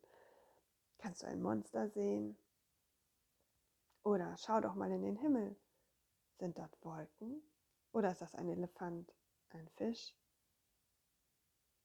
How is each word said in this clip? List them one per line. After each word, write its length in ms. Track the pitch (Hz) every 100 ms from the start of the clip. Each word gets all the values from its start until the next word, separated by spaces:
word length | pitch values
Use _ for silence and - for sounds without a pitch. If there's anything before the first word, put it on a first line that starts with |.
| - - - - - - _ _ _ -
Kannst 260 | 208 -
du 40 | -
ein 140 | 180
Monster 480 | 180 220 208 226 214
sehen? 480 | 208 202 208 208 214 _ _ _ _ _ _ _ _ _ _ _ _ _ _ _ _
Oder 320 | 208 196 170 175
schau 220 | - 220
doch 160 | 214 196
mal 160 | 190
in 100 | 185
den 140 | 196 208
Himmel. 380 | 302 254 202 202 _ _ _ _ _ _ _ -
Sind 180 | 180 170
dort 260 | 160 -
Wolken? 580 | 165 160 156 - 220 294 302 _ _ _ _
Oder 200 | 226 202
ist 100 | 180
das 140 | 170 -
ein 140 | 175
Elefant, 640 | 175 175 - 175 170 175 - _ _ _
ein 180 | 165 160 -
Fisch? 400 | 214 233 - - _ _ _ _ _ _ _ _ _ _ _ _ _ _ _ _